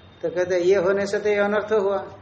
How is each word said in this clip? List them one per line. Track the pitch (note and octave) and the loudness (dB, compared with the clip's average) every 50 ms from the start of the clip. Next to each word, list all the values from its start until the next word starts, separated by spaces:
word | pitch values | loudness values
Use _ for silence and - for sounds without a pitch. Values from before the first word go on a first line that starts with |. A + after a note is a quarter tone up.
| - - - - | -20 -20 -16 -8
तो | - E3 | -8 -4
कहते | C#3+ F3 F3+ F3 F#3 | -2 -2 -2 0 0
हैं | F3+ | 2
ये | E3+ F3+ G3 | 4 4 4
होने | G3+ E3+ F#3+ G3 G3 G3+ | 4 4 2 0 0 -2
से | G3 G#3+ G#3 | -2 -4 -2
तो | G#3 G#3 | 0 0
ये | G#3 | 0
अनर्थ | G3+ G3+ G3+ G#3 G#3+ G3+ G#3 A3 | 2 0 0 0 -2 0 0 0
हुआ, | G#3+ F#3+ G3 G3 F#3+ G3 - - - | 0 2 0 -2 -2 -4 -8 -16 -16